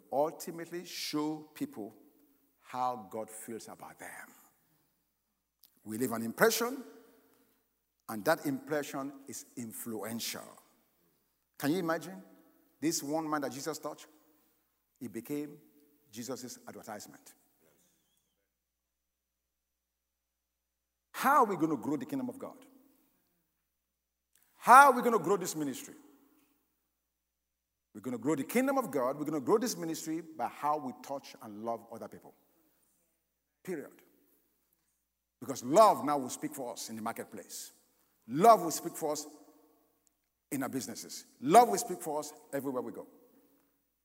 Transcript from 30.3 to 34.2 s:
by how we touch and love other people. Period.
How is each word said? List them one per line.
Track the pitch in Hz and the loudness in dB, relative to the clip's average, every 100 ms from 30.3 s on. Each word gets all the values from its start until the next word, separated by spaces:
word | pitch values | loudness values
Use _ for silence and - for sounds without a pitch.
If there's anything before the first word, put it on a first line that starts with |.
| - | -6
by | 117 | -6
how | - 147 151 | -2 -2 0
we | 135 120 | -4 -10
touch | - 139 - - | -10 -10 -10 -16
and | 120 104 | -14 -10
love | 117 117 104 | -6 -6 -8
other | 113 107 | -14 -14
people. | 92 - - _ _ _ _ _ _ _ _ _ _ _ _ | -16 -20 -20 _ _ _ _ _ _ _ _ _ _ _ _
Period. | - 170 127 - - _ | -8 -8 -8 -16 -20 _